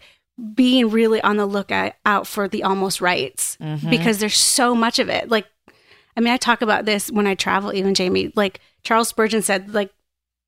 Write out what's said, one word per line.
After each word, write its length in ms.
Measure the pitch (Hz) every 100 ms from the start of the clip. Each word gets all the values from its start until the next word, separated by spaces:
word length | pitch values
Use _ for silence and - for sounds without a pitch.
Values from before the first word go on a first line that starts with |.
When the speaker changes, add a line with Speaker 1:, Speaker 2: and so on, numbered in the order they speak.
| - _ _ - 220
Speaker 1:
being 360 | 214 254 254 226
really 300 | 226 226 220
on 140 | 202 208
the 100 | 202
lookout 460 | 202 196 190 196 - 214
out 200 | 202 196
for 220 | - 196
the 160 | 214
almost 380 | 190 190 190 -
rights, 560 | 180 180 135 - - -
Speaker 2:
Mm-hmm. 280 | 156 151 160
Speaker 1:
because 300 | 247 233 208
there's 180 | 214 -
so 360 | - - 240
much 260 | 233 226 -
of 100 | 226
it. 180 | - -
Like, 180 | 220 - _ _ _ _ - _ -
I 60 |
mean, 100 | 233
I 60 | 254
talk 240 | 240 226
about 240 | 220 202 214
this 260 | 208 -
when 160 | 208 202
I 80 | 185
travel, 380 | 196 190 202
even, 200 | 196 190 185
Jamie, 360 | 180 190 -
like, 280 | - 196 - _ _
Charles 260 | - 226 226
Spurgeon 320 | - 220 220
said, 320 | 190 190 202
like, 160 | 208 196 _ _ _ _ _